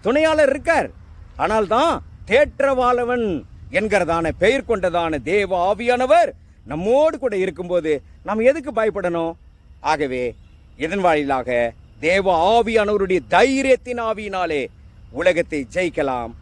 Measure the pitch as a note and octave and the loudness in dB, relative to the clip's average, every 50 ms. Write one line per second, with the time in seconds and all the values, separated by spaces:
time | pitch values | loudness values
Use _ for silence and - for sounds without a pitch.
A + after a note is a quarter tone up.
0 | _ F3+ B3 D4 D#4 D#4+ D#4+ D#4 D4+ C#4 C#4 D4 - - E4 C#4+ F3+ - - - | _ 2 2 2 2 2 4 4 2 2 2 -2 0 0 0 2 0 -2 -8 -16
1 | - - - - - - - - D3 E3+ G#3+ A3 G#3+ E3 G#3+ A#3+ D4+ E4+ C#4 C3+ | -20 -20 -20 -20 -20 -20 -6 -4 -2 0 0 0 0 2 2 2 2 2 0 -2
2 | - - - - - - G3+ C4 D4+ B3+ - - C#4 C#4 C4+ B3+ B3+ B3 B3 A#3+ | -6 -14 -20 -20 -6 0 2 2 2 2 0 -2 0 0 0 2 2 2 2 0
3 | B3 A#3 B3 B3 A3+ G#3 F3 C3+ F#2+ - - - - - - F3+ G#3 G#3+ G3+ G3 | 0 -2 -2 -2 -2 -2 -2 -4 -6 -10 -20 -20 -20 -4 -4 -2 -2 2 0 0
4 | F3 D#3 E3 E3+ E3 D#3 D3 - E3+ G3+ B3+ C#4 - - A#3 G3+ F3+ F3+ E3 F3 | 2 2 0 -2 -2 -2 -2 0 2 2 2 0 0 -2 -4 -2 -2 -2 -2 -2
5 | E3+ E3 D#3+ C#3+ A2+ C#3+ F3+ G#3 G3+ F3+ F#3+ F3+ F3 F#3+ G#3+ F#3 A#3+ A#3+ B3 B3 | -2 -2 -4 -4 -4 -2 0 0 0 0 -2 -2 0 0 -2 -2 0 0 0 0
6 | B3+ B3+ D4+ F4 E4+ A3 - - - - - - - G#2 C3+ D#3 F3+ G#3 A#3+ C#4 | 4 4 4 4 4 2 -2 -12 -20 -20 -20 -20 -12 -10 -8 -4 0 2 4 4
7 | D4+ D#4+ D#4+ C4+ - B3 G3+ F#3+ F#3 F#3 D#3 D3+ F3+ F3 F3+ F3 D#3 D#3+ D3+ C3+ | 4 2 0 -2 -4 -4 -2 -2 -2 -4 -4 -8 -6 -2 -2 -2 0 0 -2 -2
8 | - - - - - E3+ G3+ A3 A3 B3 D4 E4 B3+ D4 A#3+ A3+ A3 G#3+ E3 G3+ | -4 -12 -20 -16 -8 -6 -4 2 4 2 2 2 -4 -6 -2 0 -2 0 -2 -2
9 | F#3 F3+ E3+ E3+ E3 E3 E3 - - - - _ _ - - - - C#3+ D#3 D3 | -4 -2 -2 -2 -4 -4 -6 -10 -18 -20 -20 _ _ -20 -20 -6 -2 -2 0 0
10 | D3+ C3+ B2+ B2+ B2 A#2+ A2 - - - - - - - - - C#3 E3 F#3 G3+ | 0 -2 -2 -2 -4 -4 -6 -10 -20 -20 -20 -20 -20 -20 -10 -6 -6 -4 -2 0
11 | F#3 F3 D#3+ D3+ D3 C#3 C#3 C3 A#2+ B2 B2 A#2+ A#2+ A#2 A2+ - - - - - | 2 2 2 2 0 0 -2 -2 -2 -2 0 0 0 0 -4 -8 -20 -20 -16 -4
12 | C#3 F3 F3+ G3 F#3+ F#3+ F3+ D#3+ E3 F#3+ A3 A#3 A3+ A3 A3+ A3 G#3 G3+ G#3 G3+ | 0 0 2 2 2 2 2 2 4 4 4 2 2 2 0 0 0 2 0 -2
13 | G3 F3+ F#3 F3 A#2+ - F3+ F3 A#3 C4+ C4+ C4+ C4+ C4+ C4 - - B3 B3 A#3+ | 0 0 -2 -2 -2 2 4 4 4 4 2 0 2 2 2 2 0 -8 -8 -6
14 | A#3 A3 A3 G#3+ G#3+ G#3 F#3+ F#3+ F3+ E3+ D#3 C#3+ B2+ - - - - - - - | -4 -6 -6 -6 -8 -8 -6 -4 -4 -2 -2 -4 -4 -6 -10 -18 -20 -20 -20 -20
15 | - - - C3+ E3+ F#3 F3 D#3+ E3+ - D#3+ D3 C3+ A2+ - F3+ F3+ E3+ - - | -20 -16 -10 0 0 0 2 2 -2 -4 -4 -8 -8 -6 -4 -4 -4 -4 -2 -2
16 | D3 C#3 B2+ B2 A#2 A2+ A#2 - | -2 -2 -2 -4 -6 -10 -14 -16